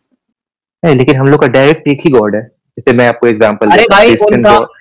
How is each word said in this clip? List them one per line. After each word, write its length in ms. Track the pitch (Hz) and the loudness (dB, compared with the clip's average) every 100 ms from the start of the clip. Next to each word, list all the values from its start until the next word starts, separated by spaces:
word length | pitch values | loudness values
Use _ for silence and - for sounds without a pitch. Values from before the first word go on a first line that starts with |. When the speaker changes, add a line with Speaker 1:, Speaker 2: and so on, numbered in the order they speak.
| _ _ _ _ _ _ _ _ | _ _ _ _ _ _ _ _
Speaker 1:
नहीं, 120 | 170 131 | -2 0
लेकिन 200 | 127 135 | 0 0
हम 100 | 135 | 0
लोग 140 | 143 | 0
का 60 | 143 | 0
डायरेक्ट 420 | 131 139 156 - | 0 0 -2 -4
एक 100 | 139 | -4
ही 100 | 170 | 0
गॉड 240 | 127 107 | 0 0
है। 80 | 101 | -4
जैसे 500 | 120 _ _ - 127 | -10 _ _ -8 -2
मैं 160 | 120 123 | 0 0
आपको 180 | 117 120 | 0 -2
example 400 | 107 107 104 113 | 0 -2 0 0
Speaker 2:
अरे 160 | - | 0
Speaker 1:
देता 140 | 226 196 | 2 2
हूँ, 20 | |
Speaker 2:
भाई, 80 | 226 | 2
Speaker 1:
क्रिश्चियन 280 | 226 208 | 2 0
Speaker 2:
उनका, 240 | 240 220 208 | 0 2 0
Speaker 1:
जो 80 | - _ | -2 _